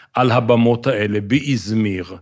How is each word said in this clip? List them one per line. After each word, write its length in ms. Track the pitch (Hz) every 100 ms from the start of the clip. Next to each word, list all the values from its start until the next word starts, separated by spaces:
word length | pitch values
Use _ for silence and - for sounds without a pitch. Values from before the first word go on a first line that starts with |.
| -
על 160 | - 127
הבמות 560 | 120 117 120 117 120 127
האלה, 340 | 113 104 104
באזמיר, 960 | 101 135 143 127 95 110 107 92 87 95